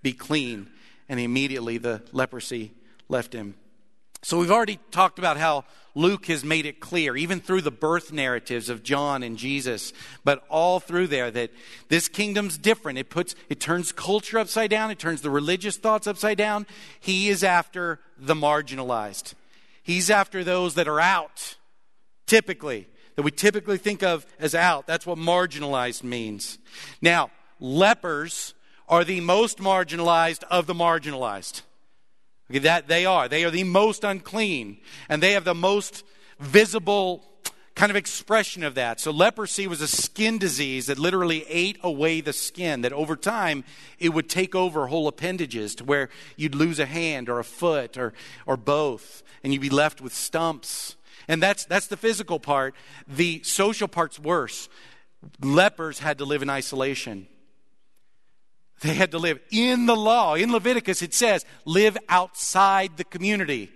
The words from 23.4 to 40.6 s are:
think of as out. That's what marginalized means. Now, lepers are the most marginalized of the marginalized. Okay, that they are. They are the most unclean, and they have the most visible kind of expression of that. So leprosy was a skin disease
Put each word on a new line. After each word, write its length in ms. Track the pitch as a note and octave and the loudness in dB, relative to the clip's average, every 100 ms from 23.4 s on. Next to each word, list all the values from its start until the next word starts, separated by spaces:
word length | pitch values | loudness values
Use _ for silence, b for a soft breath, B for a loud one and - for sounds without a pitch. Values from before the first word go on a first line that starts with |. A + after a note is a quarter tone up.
| G3+ G#3 F3+ G3 | 2 2 -2 -2
think 240 | G#3 G#3 | -2 0
of 240 | F#3+ E3 - - | 0 0 -4 -6
as 160 | D3+ E3 | -2 2
out. 320 | F3+ D3+ - | 2 2 -2
That's 180 | E3 - | -6 -4
what 140 | E3+ | -4
marginalized 840 | E3 F3+ F3+ D3 C#3+ C3+ B2 A#2 | 2 2 2 -4 -4 -2 -2 -4
means. 540 | B2 A#2+ A2 G#2 - - B B B B | -6 -6 -6 -8 -10 -14 B B B B
Now, 320 | E3 E3+ C3+ - - - | 2 4 0 -6 -20 -12
lepers 960 | B2+ C#3 G3 A#3 F3+ D3 D#3+ - - - b b b | -4 4 4 4 0 -6 -6 -8 -12 -14 b b b
are 140 | E3 | 4
the 180 | F3 F#3 | 4 -2
most 380 | E3+ F#3 A#3 - | 2 4 4 0
marginalized 840 | F#3+ F#3+ F3 E3 E3+ E3 E3 D#3+ - | 2 2 2 0 4 4 4 0 0
of 200 | F3+ D#3+ | 0 0
the 80 | |
marginalized. 880 | F3 E3+ E3 D3 C#3 B2 G2+ F#2 - - - - - - - - - - | 0 2 2 -2 -6 -6 -6 -10 -14 -18 -20 -20 -20 -20 -20 -20 -20 -6
Okay, 120 | C3 | 0
that 280 | C#3+ E3+ C#3+ | 4 2 2
they 200 | E3 F3+ | 2 4
are. 200 | F3+ B2+ | 2 2
They 160 | D3 | 0
are 60 | E3+ | 0
the 140 | E3+ | 0
most 400 | F#3 F3+ G#3+ G3+ | 2 4 4 2
unclean, 760 | G#3 F#3+ - G#3+ G#3+ D3+ G#2+ G2+ B B B | -4 -4 -6 -4 -2 -2 -8 -14 B B B
and 140 | D3+ | 2
they 80 | F3+ | 4
have 140 | G3+ E3+ | 4 2
the 100 | E3+ | 2
most 480 | F3+ G3+ - - - b b b | 2 2 -2 -12 -20 b b b
visible 840 | C#3+ G3 G#3+ G#3+ F3 G3+ F#3 F3+ - - - b b | 6 6 6 2 0 0 0 -4 -10 -14 -14 b b
kind 160 | - G3+ | 0 2
of 60 | G3+ | 2
expression 680 | F3+ - - A3 G3 F#3+ | -4 -10 0 2 2 -4
of 120 | D#3 C3 | -4 -2
that. 240 | A#2+ A2+ | -2 -2
So 100 | D#3 | -4
leprosy 560 | D3+ F#3+ A3 G3+ - G3 | 4 4 4 -6 -4 -4
was 160 | E3 | -4
a 60 | D3+ | -2
skin 500 | - - - G#3+ A3+ | -2 -4 0 0 0
disease 480 | F#3 C3 | -2 -2